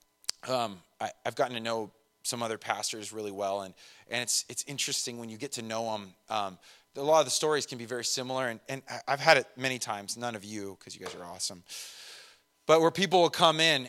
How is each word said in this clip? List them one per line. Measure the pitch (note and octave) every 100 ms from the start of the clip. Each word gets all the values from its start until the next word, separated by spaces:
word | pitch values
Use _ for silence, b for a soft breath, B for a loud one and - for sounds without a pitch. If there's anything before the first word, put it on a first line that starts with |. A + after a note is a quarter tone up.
| _ _ - - -
um, | B2+ A#2 F#2+ _ -
I, | A2 - A#2+
I've | A2+
gotten | C3 B2
to |
know | A2+ A2+ G#2+ - _ _
some | - A#2+
other | A#2 G#2+
pastors | - G#2 G#2+ A2+ G2+
really | G#2+ G#2+
well, | G2 G2 G2+
and, | F#2+ F2+ B B B
and | A#2+
it's, | A#2+ - -
it's | A#2+ -
interesting | C#3 - C3+ - A#2+
when | A#2
you | A2
get | C3+
to | -
know | A2+ A2 A2+
'em. | G#2+ G2 F2+ -
Um, | A2 G2+ F2+ b b b -
a |
lot | C#3+ D#3+
of | C3+
the |
stories | - D#3 D3+ -
can | B2
be | A#2
very | B2 A#2
similar, | - B2+ C3 B2+
and, | A2+ -
and | C3+ -
I, | A#2 -
I've | C3+
had | C#3 D3
it | A#2 -
many | C3 B2+
times, | - G#2 G2+ A#2
none | A#2+ A2
of |
you, | G2+ G#2+ G2 F#2
'cause | - F#2
you | F#2
guys |
are | F2 F2
awesome. | F#2 - F#2 F2 B B B B B B B B _ -
But | D#3+
where | E3
people | E3 F#3+ F3+
will | E3
come | - E3+ D#3
in, | D#3+ D3